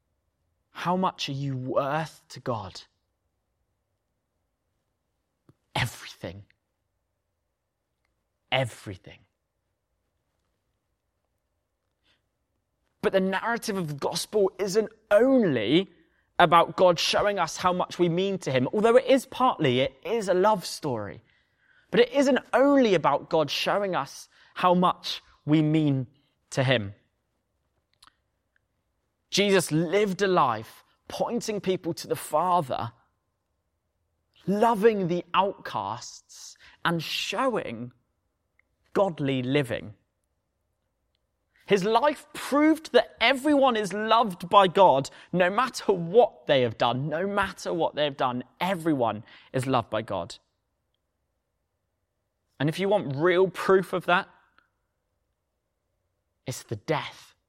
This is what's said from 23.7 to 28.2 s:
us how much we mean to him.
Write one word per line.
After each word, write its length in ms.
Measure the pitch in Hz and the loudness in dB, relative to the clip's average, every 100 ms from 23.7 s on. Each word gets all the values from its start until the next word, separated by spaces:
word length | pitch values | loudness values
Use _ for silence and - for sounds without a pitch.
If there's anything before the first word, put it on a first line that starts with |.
| 175 202 165 | -2 -2 -6
us 320 | 131 - - _ _ - | -8 -12 -20 _ _ -2
how 180 | 180 | 2
much 480 | 180 180 - - - _ _ - | 4 2 0 -8 -12 _ _ 0
we 160 | 151 | 2
mean 460 | 151 156 151 135 123 _ _ _ - | 4 2 2 0 -4 _ _ _ -10
to 120 | - | -2
him. 300 | 131 123 101 101 _ _ _ _ _ _ _ _ _ _ - _ | 0 0 -2 -12 _ _ _ _ _ _ _ _ _ _ -20 _